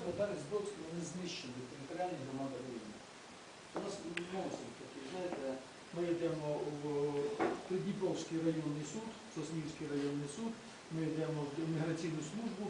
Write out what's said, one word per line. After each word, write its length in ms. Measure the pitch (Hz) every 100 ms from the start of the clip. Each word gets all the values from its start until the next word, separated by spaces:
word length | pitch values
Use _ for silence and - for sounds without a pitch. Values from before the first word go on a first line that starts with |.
| 180
Богдан 260 | 175 202 170
Збродський 400 | 139 208 202 - 160 170
не 60 | 170
знищений, 520 | 180 180 - 131 123 127
територіальні 480 | 120 139 165 180 160 131
громади 300 | 131 135 123 127
району. 280 | 117 104 104 - - - - - - - -
У 40 |
нас 100 | 190 - 160 170 175 185
нонсенс 360 | 156 113 - -
такий, 220 | - 139 135
знаєте, 340 | 185 180 - 135 135 - - - 170
ми 60 | 170
йдемо 340 | 165 165 151 151 147 147 147
в 20 | 147 143 147 143 143 - 165 - -
Придніпровський 720 | 185 170 196 185 - - 160 165
районний 380 | 160 151 147 151
суд, 140 | 220 226 - - 160
Соснівський 500 | 151 165 151 - 151
районний 360 | 143 143 143 147 220
суд, 140 | 226 - - - - 160
ми 60 | 156
йдемо 280 | 156 156 147 139
в 40 | 165 160
міграційну 480 | 156 165 165 175 156 -
службу 320 | 208 226 196 202